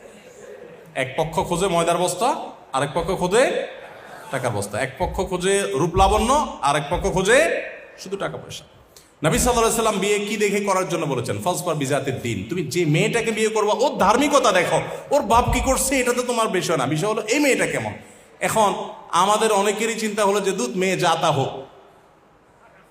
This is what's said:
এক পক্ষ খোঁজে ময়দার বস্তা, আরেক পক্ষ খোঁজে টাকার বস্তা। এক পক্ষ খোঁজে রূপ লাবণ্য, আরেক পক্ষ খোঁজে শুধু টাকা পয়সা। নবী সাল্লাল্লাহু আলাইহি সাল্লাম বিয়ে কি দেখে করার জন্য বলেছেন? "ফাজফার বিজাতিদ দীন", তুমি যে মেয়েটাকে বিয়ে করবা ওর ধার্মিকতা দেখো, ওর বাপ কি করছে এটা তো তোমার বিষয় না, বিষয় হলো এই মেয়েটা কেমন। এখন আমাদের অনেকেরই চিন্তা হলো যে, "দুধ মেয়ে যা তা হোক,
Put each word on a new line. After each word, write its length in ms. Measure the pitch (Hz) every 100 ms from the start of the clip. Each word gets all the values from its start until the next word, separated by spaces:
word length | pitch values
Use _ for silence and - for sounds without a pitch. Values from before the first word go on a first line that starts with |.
| - - - - - - - - - -
এক 180 | 123 -
পক্ষ 220 | 156 -
খোঁজে 280 | 180 170 190
ময়দার 300 | 170 170 170
বস্তা, 380 | 180 - 240 311 - - -
আরেক 160 | 135 175
পক্ষ 180 | 175 170
খোঁজে 560 | 180 175 214 311 - - - - - - - -
টাকার 200 | 135 127
বস্তা। 300 | 101 101 107
এক 140 | 135 -
পক্ষ 220 | 175 -
খোঁজে 400 | 185 180 190 196
রূপ 340 | 196 196 170 180
লাবণ্য, 640 | 196 214 226 285 - -
আরেক 220 | 139 147 151
পক্ষ 240 | 175 190
খোঁজে 480 | 175 190 254 339 - - - - -
শুধু 180 | 190 196
টাকা 200 | 160 -
পয়সা। 260 | - - - - - - - _
নবী 140 | 156 226
সাল্লাল্লাহু 420 | 247 233 226 226
আলাইহি 40 |
সাল্লাম 160 | 220 202
বিয়ে 200 | 196 208
কি 180 | 208 220
দেখে 280 | 208 202 202
করার 240 | 185 175
জন্য 160 | 170 151
বলেছেন? 360 | 127 120 104
"ফাজফার 340 | 175 165 175 151
বিজাতিদ 400 | 131 143 131 123
দীন", 300 | 120 101 -
তুমি 140 | 180
যে 220 | 156 175 160
মেয়েটাকে 460 | 156 214 233 220
বিয়ে 180 | 214 220
করবা 240 | 214 208
ওর 240 | 208 285 214
ধার্মিকতা 540 | 190 233 294 285 233
দেখো, 300 | 185 156 156 - - -
ওর 120 | 285
বাপ 300 | 220 233 233
কি 80 | 247
করছে 400 | 269 254 - 269
এটা 140 | 240
তো 100 | 240
তোমার 240 | 247 226 220
বিষয় 300 | 180 160 160
না, 80 | 127
বিষয় 240 | 156 202
হলো 120 | 220
এই 180 | 220 277
মেয়েটা 280 | 285 233 160
কেমন। 260 | 143 107 - - - - -
এখন 340 | 180 220 208 175 - - -
আমাদের 400 | 170 196 214 220
অনেকেরই 480 | 202 208 202 226 226
চিন্তা 260 | 220 208 196
হলো 140 | 208
যে, 120 | 190
"দুধ 180 | 185 240 185
মেয়ে 220 | 185 175
যা 200 | 170 165
তা 100 | 165
হোক, 340 | 139 127 - - - - - _ _ _ _ _ _ - - _